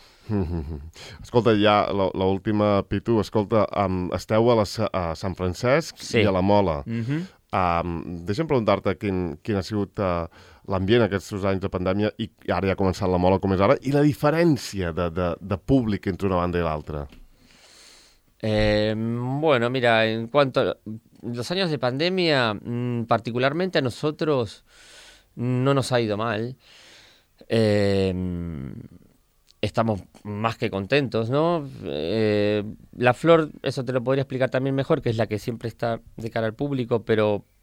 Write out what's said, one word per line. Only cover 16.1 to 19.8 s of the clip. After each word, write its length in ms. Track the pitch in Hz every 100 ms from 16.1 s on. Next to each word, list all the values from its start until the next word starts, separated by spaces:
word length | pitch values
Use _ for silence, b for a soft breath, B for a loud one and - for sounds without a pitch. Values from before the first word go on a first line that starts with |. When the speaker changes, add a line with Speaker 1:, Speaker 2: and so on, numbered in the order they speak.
| 87 95
Speaker 1:
una 140 | 92
banda 160 | 87 87
i 60 | 82
l'altra. 400 | 76 76 76 71 - - b b b b b b b b b _ _
Speaker 2:
Eh, 520 | 110 107 107 107 107 107
bueno, 720 | 113 120 123 139 160 127 120
mira, 360 | 131